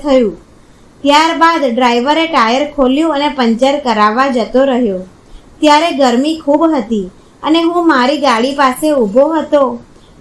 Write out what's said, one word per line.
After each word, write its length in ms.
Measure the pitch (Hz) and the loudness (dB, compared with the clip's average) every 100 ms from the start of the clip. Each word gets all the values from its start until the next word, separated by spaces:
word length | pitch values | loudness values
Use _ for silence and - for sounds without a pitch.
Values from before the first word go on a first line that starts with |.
થયું. 340 | 285 262 214 - - - _ _ - _ | 0 2 0 -4 -16 -20 _ _ -20 _
ત્યારબાદ 720 | 277 294 320 330 330 339 277 | 0 2 2 2 0 2 -2
ડ્રાઈવરે 540 | 233 254 240 262 311 320 | 0 0 0 0 0 0
ટાયર 440 | 294 226 254 294 - | 0 0 0 -2 0
ખોલ્યું 380 | 254 269 330 | 0 2 0
અને 160 | 285 294 | 0 -2
પંચર 500 | 269 233 226 262 277 | -2 -2 0 0 0
કરાવવા 480 | 254 214 208 220 269 | -2 0 0 0 -2
જતો 360 | 240 208 254 | -2 -2 0
રહ્યો. 360 | 277 247 233 185 185 - _ - - - | 0 0 -2 -4 -10 -18 _ -20 -20 -2
ત્યારે 320 | 302 294 339 | 2 2 2
ગરમી 440 | 277 262 233 294 320 | 0 0 2 -2 -4
ખૂબ 280 | 285 294 | 0 0
હતી 460 | 330 302 208 220 185 - - _ | 2 0 -2 -6 -6 -12 -20 _
અને 180 | - 330 | -2 0
હું 260 | 330 349 339 | 0 0 2
મારી 300 | 277 247 294 | 2 0 0
ગાડી 360 | 262 226 254 | 0 0 -2
પાસે 380 | 277 269 254 311 | 0 0 0 -2
ઊભો 420 | 285 214 220 294 | 0 0 2 2
હતો. 460 | 320 294 294 269 240 - - - - | 0 -2 0 0 -4 -14 -20 -20 -4